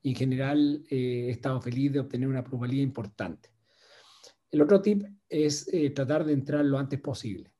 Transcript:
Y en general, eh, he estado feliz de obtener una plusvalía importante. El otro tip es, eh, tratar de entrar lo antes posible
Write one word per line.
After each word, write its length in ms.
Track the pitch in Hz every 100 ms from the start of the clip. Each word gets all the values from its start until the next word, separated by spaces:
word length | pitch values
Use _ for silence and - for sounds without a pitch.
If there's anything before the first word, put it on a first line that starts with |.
Y 100 | 139
en 40 |
general, 680 | 127 135 127 135 147 147 147 -
eh, 380 | 135 127 123 123
he 40 |
estado 300 | 117 139 131
feliz 320 | - 120 143
de 80 | 139
obtener 280 | 127 123 131
una 160 | 131
plusvalía 380 | 123 127 123 135
importante. 680 | 139 - 104 - 95 80 _ _ _ _ _ - - - - _ _
El 120 | 151
otro 180 | 147 196
tip 220 | 208 208 - - _
es, 400 | 151 151 147 -
eh, 160 | 185 147
tratar 340 | 135 131 156
de 80 | 156
entrar 320 | 143 135 147
lo 140 | 143 135
antes 220 | 139 135
posible 520 | - 123 113 92 - _